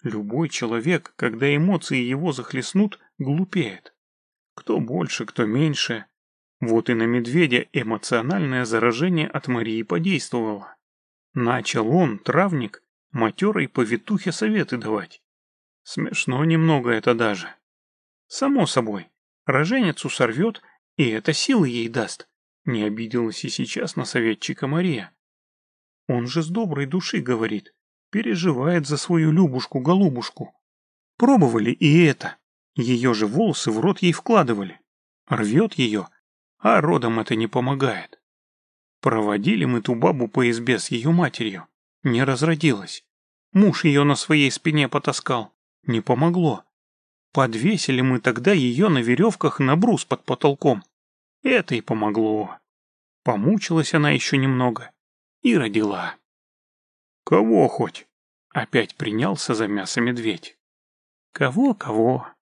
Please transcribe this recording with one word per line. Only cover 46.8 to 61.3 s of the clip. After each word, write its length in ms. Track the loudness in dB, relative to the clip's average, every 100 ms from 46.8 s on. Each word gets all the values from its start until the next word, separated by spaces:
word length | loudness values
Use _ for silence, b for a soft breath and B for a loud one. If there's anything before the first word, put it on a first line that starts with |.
| _ _ _ _ _
Подвесили 720 | 0 0 2 0 0 0 2
мы 180 | 2 2
тогда 320 | 0 0 2
её 380 | 2 2 2 2
на 100 | 2
верёвках 600 | 2 2 2 2 -2 0
на 180 | 2 4
брус 260 | 4 2
под 220 | 0 -6 -4
потолком. 580 | -4 -4 0 0 0 -4 _ _ _ _ _
Это 320 | 0 0 0 -6
и 60 |
помогло. 760 | -4 -2 0 0 0 0 -4 -12 _ _ _ _ _ _
Помучилась 680 | -4 0 2 0 0 -2 0
она 180 | 2 2
ещё 260 | 0 0 0
немного 540 | 0 0 0 -2 -12 _ _ _ _ _
и 160 | 0 2
родила. 580 | 2 0 0 -2 -8 -12 _ _ _ _ _ _ _ _ _ _
«Кого 440 | 0 2 4 4 2
хоть?» 400 | 0 -6 -8 -20 _ _ _ _
Опять 460 | -6 -2 -2 -2 -6
принялся 580 | -4 -2 -2 -4 -4 -2
за 120 | -2
мясо 340 | -4 -4 -2
медведь. 560 | -2 -2 -4 -6 -10 _ _ _ _ _ _ _ _